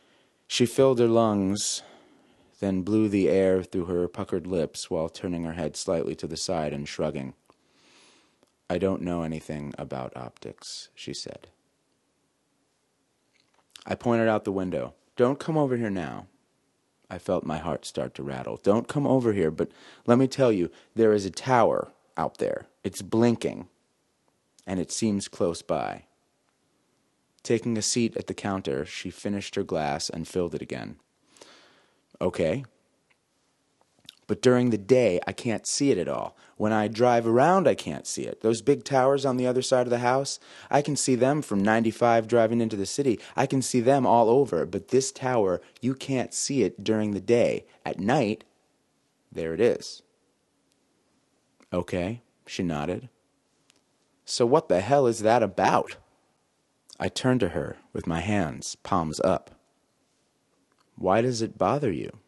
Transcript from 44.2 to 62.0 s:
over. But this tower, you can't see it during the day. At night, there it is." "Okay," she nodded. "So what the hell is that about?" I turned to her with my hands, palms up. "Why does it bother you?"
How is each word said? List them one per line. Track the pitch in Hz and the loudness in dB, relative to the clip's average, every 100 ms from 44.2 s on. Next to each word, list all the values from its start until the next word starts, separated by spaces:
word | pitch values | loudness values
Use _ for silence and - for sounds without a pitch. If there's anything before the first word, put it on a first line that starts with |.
| 110 | 6
over. | 127 104 82 | 4 2 0
But | 76 98 - | -2 -4 0
this | 127 135 | 0 0
tower, | - 131 123 95 87 - _ | -4 -2 0 2 0 -6 _
you | 120 | -4
can't | 135 - 131 - | -4 -4 -4 -4
see | - - 139 | -6 -2 0
it | 95 - | 0 0
during | 101 110 107 | -2 0 0
the | 101 | -2
day. | 95 117 85 58 - _ | 2 2 2 -2 -8 _
At | 82 - | -10 -4
night, | 98 147 104 110 _ _ _ _ _ _ _ _ _ | 0 0 0 -4 _ _ _ _ _ _ _ _ _
there | 90 82 | -8 -4
it | 82 | 0
is." | 113 - - - _ _ _ _ _ _ _ _ _ _ _ _ _ _ _ _ _ | 0 0 -6 -18 _ _ _ _ _ _ _ _ _ _ _ _ _ _ _ _ _
"Okay," | 90 85 92 90 120 _ _ - | -6 -4 -4 -4 -6 _ _ -10
she | - | -4
nodded. | 87 73 80 90 127 _ _ _ _ _ _ _ _ _ _ _ | -4 -2 -4 -6 -10 _ _ _ _ _ _ _ _ _ _ _
"So | - - 120 | -8 0 4
what | 156 - | 4 4
the | 90 | 2
hell | 101 143 123 | 4 4 4
is | 107 | 2
that | 107 120 | 2 4
about?" | 101 95 104 - - - _ _ _ _ _ _ _ _ _ - | 2 2 2 2 0 -8 _ _ _ _ _ _ _ _ _ -8
I | 92 | -6
turned | - 127 127 | 0 2 2
to | 92 | 0
her | 82 71 - _ | -2 -6 -10 _
with | - 87 | -8 -4
my | 82 | -4
hands, | 92 104 80 73 - - | -2 0 -2 -6 -12 -14
palms | - 95 80 78 | -2 -2 0 0
up. | - 90 - - _ _ _ _ _ _ _ _ _ _ _ _ _ - | 0 0 -4 -20 _ _ _ _ _ _ _ _ _ _ _ _ _ -4
"Why | 90 104 | 2 2
does | 123 117 | 2 -2
it | 110 - | -6 -2
bother | 92 143 131 | 0 0 -2
you?" | 69 | -4